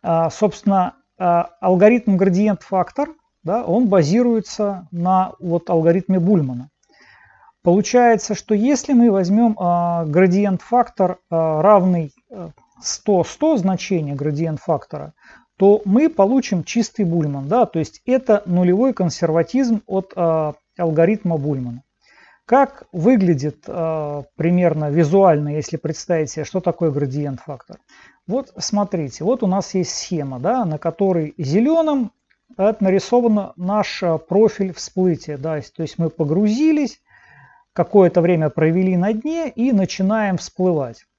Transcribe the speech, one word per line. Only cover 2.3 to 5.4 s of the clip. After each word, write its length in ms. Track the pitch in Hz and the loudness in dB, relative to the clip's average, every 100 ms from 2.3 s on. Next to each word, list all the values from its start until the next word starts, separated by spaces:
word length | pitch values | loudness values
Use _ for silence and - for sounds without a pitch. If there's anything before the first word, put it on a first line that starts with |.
| 180 214 196 - 190 175 - 294 311 _ _ | 2 0 -2 -4 -4 -4 -4 -6 -8 _ _
да, 200 | 160 214 | -6 -4
он 220 | 202 185 247 | 0 0 2
базируется 1000 | 196 147 208 240 226 - - 208 190 180 | 2 4 2 2 0 -4 -6 -4 -4 -12
на 420 | 175 175 190 185 | -6 0 0 0
вот 300 | - | -6